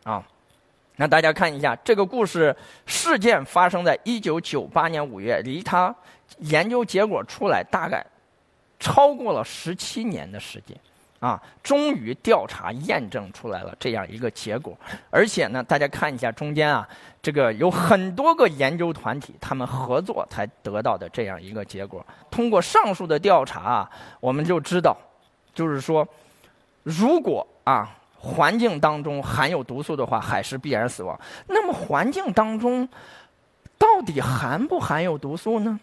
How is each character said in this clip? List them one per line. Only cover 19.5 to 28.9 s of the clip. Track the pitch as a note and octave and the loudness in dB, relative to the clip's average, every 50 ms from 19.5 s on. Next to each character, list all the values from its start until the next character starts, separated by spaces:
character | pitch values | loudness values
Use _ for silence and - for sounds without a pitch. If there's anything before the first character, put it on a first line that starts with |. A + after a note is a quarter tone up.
| C#3 | -6
们 | C3+ B2 - | -6 -6 -6
合 | B2+ C3 C3 B2 B2 D3 | -6 -6 -4 -2 -2 -2
作 | F#3 - - - - - | -2 -2 -6 -6 -6 -8
才 | - - G#2+ G#2+ _ _ _ | -6 -6 -6 -6 _ _ _
得 | - G2+ G#2 | -6 -6 -2
到 | - B2 G#2+ E2+ | 0 0 -2 -2
的 | F#2+ E2 | -4 -10
这 | - B2+ A2+ | -6 -6 -6
样 | G2 F#2 D#2+ | -6 -6 -10
一 | F2+ F#2+ | -12 -12
个 | G#2+ A2 G2+ | -10 -12 -12
结 | - - F#2+ G2 | -10 -10 -12 -12
果。 | G2 F#2 F2 - - - - - _ | -12 -12 -16 -16 -18 -20 -20 -20 _
通 | - - A#3 A#3+ | -4 -2 0 4
过 | G#3+ F3+ | 4 2
上 | E3+ - - A4 G#4 G#3+ F#3 | 2 4 4 4 4 4 0
述 | - F#3 | -4 -2
的 | D#3+ D3+ D3 | -2 -2 2
调 | F#3+ G3+ F3+ D3+ C3 | 4 6 6 6 4
查 | - - D#2+ | 2 -6 -8
啊， | E2+ G#2+ B2 G#2 F#2+ - - - - - - - | -4 -2 0 0 -2 -4 -12 -20 -20 -20 -18 -6
我 | - B2+ | -4 -2
们 | C3 D3 D#3 | 0 0 0
就 | E3 F3+ D#3+ | 2 0 0
知 | C#3 - F3 F3+ | 0 0 -2 2
道， | E3 D3 - - - _ _ _ _ _ _ _ _ _ _ | 4 4 2 2 -6 _ _ _ _ _ _ _ _ _ _
就 | - E3 D#3+ | -4 -2 -2
是 | C#3+ C3+ | -2 -2
说， | B2+ - D#3+ D#3 D3 - - - - - - - - _ _ _ _ _ _ _ _ | -2 0 2 2 2 0 -4 -20 -20 -20 -20 -20 -20 _ _ _ _ _ _ _ _
如 | D#3 D#3+ E3 G#3+ C4 E4+ E4 | -6 0 2 4 4 4 4
果 | B3+ F#3 C3+ G2+ - _ _ _ - | 2 2 -2 -2 -2 _ _ _ 0
啊， | C3+ C3+ A2+ G#2 G#2 - - _ _ _ _ | 2 2 2 0 -4 -10 -20 _ _ _ _
环 | - B2 E3 E3 D3 D#3 G#3 A#3 | -10 -8 0 4 4 4 4 4
境 | A#3+ A3+ E3+ C#3+ | 2 0 2 2
当 | D#3+ D3+ | 2 2